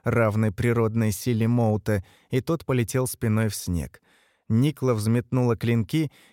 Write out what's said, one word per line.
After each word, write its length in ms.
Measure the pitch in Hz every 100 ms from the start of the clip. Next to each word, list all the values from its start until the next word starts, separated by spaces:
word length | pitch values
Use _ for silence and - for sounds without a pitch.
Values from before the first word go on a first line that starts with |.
равной 480 | - 120 110 107 110
природной 580 | - 120 117 110 113 110
силе 380 | 101 123 113 113
Моута, 560 | 120 110 107 - 104 - _ _
и 100 | 131
тот 240 | 143 165
полетел 440 | - 127 113 131 127
спиной 400 | - 117 110 110
в 60 | -
снег. 440 | - 85 64 - _ _ _ _ -
Никла 440 | 113 147 - 127
взметнула 640 | 110 107 120 - 131 123 107
клинки, 560 | 113 117 101 156 151 - -